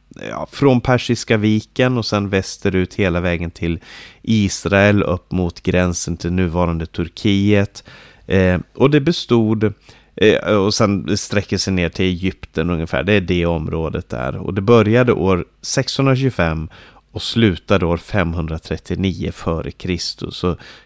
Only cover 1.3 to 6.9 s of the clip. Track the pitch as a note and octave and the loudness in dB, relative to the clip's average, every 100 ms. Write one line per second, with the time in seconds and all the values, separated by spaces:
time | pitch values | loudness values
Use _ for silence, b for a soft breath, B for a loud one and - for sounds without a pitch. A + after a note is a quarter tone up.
1.3 | A2 G#2+ G#2+ - - B2+ B2+ G#2+ G#2 G2+ | 0 2 0 -2 0 0 0 -2 -2 0
2.3 | G2 F#2+ - G2+ F#2 F2+ - F#2+ F2 F2+ | -2 -2 -4 -2 0 0 0 0 0 -2
3.3 | E2+ E2+ - E2+ E2 B B B B - | -2 -6 -6 -4 -4 B B B B -2
4.3 | A2 G2 - - G2 G2+ G#2 - F2+ - | 2 2 0 0 4 4 4 2 -2 -4
5.3 | F#2 F2 - - F2+ F2+ E2+ - E2+ E2+ | -2 -2 -4 -2 0 0 -2 -6 -6 -4
6.3 | F2+ F2+ E2+ F2 E2 E2 | 0 0 0 -2 -2 -6